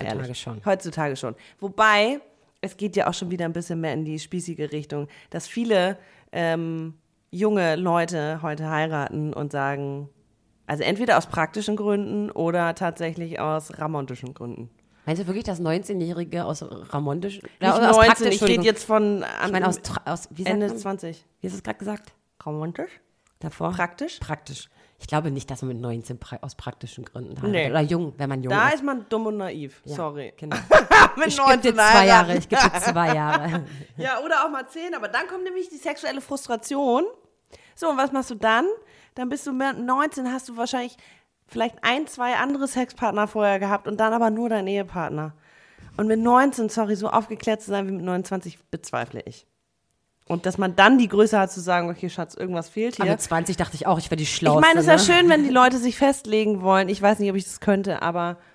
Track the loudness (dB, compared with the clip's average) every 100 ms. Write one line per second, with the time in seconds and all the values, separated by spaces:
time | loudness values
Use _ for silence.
0 | -4 -6 -8 -10 -10 -6 -2 -2 -2 -6
1 | -4 -4 -8 -10 -18 -12 -8 2 4 6
2 | 4 0 -10 _ _ -12 -12 -6 -4 0
3 | 0 -2 -6 -6 -4 -6 -6 -6 -4 -4
4 | -6 -8 -8 -10 -8 -8 -8 -8 -8 -8
5 | -10 -14 -14 -12 -8 -6 2 2 2 -2
6 | _ _ _ -4 -2 0 -2 -6 -8 -12
7 | _ _ _ -2 0 2 2 0 0 0
8 | 0 -4 -4 -4 -6 -6 -4 -2 -2 -2
9 | -4 -4 -6 -6 -6 -4 -4 -4 -6 -8
10 | -12 _ _ _ _ _ -8 -4 -2 -2
11 | 2 2 2 -4 -4 -4 -4 -2 -2 -2
12 | -2 -4 -4 -2 -2 0 -2 -2 -6 -4
13 | -8 -8 -10 -6 -4 -4 -6 -8 -6 -6
14 | -8 -10 -14 -14 -14 -12 -16 _ _ _
15 | -6 -6 -4 -6 -6 -4 -2 -2 -4 -6
16 | -4 -6 -6 -6 -6 -8 -10 -16 -8 -6
17 | -4 -4 -6 -10 -18 -2 2 4 6 8
18 | 8 6 4 4 4 4 2 0 2 2
19 | 2 0 -4 -4 -2 0 0 -2 -6 -8
20 | -6 -8 -10 -8 -2 0 -2 -4 -8 -8
21 | -10 -14 _ -12 -12 -10 -10 -10 -8 -10
22 | -14 _ _ _ -10 -8 -8 -8 -12 -16
23 | _ _ _ -14 -14 -6 -6 -4 -6 -6
24 | -10 -10 -10 -10 -10 -16 -18 _ _ _
25 | -4 -4 -2 -6 -8 -10 -8 -8 -6 -8
26 | -10 -14 -14 -14 -14 -12 -14 -12 -16 -16
27 | -14 -14 -14 -6 -2 0 2 2 2 0
28 | -4 -6 -6 -4 0 2 2 2 -2 -6
29 | -4 -4 -2 -4 -6 -8 -12 -14 -12 -8
30 | -8 -8 -12 -12 -8 -4 6 6 8 8
31 | 8 6 0 4 6 6 4 6 8 8
32 | 10 8 6 0 2 4 4 4 0 2
33 | 2 2 2 0 0 -4 -6 -14 -16 -8
34 | -4 -4 0 0 0 -4 -10 -12 -8 -8
35 | -4 -4 -4 -8 -8 -8 -10 -10 -10 -8
36 | -8 -8 -8 -10 -6 -6 -4 -2 2 2
37 | 0 -6 _ _ _ -20 _ -6 -2 0
38 | 0 -2 -6 -2 2 2 0 -4 _ _
39 | _ -10 -8 -6 -6 -4 -4 -4 -2 0
40 | -2 -4 -6 -6 -8 -6 -4 -4 -6 -12
41 | -20 _ _ _ _ -4 -4 -2 0 0
42 | -4 -4 -2 0 -2 -2 -2 -2 -4 -2
43 | -2 0 -2 0 2 2 0 -2 -2 0
44 | 0 2 2 0 -2 -2 -2 -4 -4 -6
45 | -6 -6 -8 -12 _ _ _ _ -12 -2
46 | 0 2 6 6 6 2 -2 -2 -2 -2
47 | 0 0 -2 -6 -2 -2 -2 -4 -4 -6
48 | -4 -4 -4 -6 -8 -16 -12 -12 -6 -6
49 | -6 -10 -14 -18 _ _ _ _ _ _
50 | _ _ -8 -4 -4 -2 0 6 8 8
51 | 4 4 4 4 0 -2 -2 0 0 -6
52 | -8 -8 -12 -8 -6 -6 -6 -4 -4 -2
53 | 0 0 0 -2 -2 -4 -4 -4 0 0
54 | 0 0 0 2 4 6 6 6 6 6
55 | 8 6 8 6 6 6 6 4 -2 2
56 | 2 2 0 0 2 0 2 2 2 2
57 | 2 2 0 -2 -6 -4 0 0 0 -2
58 | -2 -2 -4 -6 _